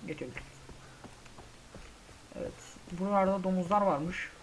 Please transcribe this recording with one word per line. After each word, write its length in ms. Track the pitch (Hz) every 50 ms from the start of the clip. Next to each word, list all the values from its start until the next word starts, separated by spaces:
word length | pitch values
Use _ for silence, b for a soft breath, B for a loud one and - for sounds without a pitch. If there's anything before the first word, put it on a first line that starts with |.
| -
Geçebilirim. 360 | - 156 - 139 127 123 - - - - - - - - - - - - - - - - - - - - - - - - - - - - - - - - - - - - - - - -
Evet. 180 | - - - - - - - - - - -
Buralarda 520 | 180 170 185 202 202 196 190 190 196 196 180
domuzlar 380 | 190 185 185 180 170 202 208
varmış. 480 | 202 190 156 139 151 175 180 - - - - -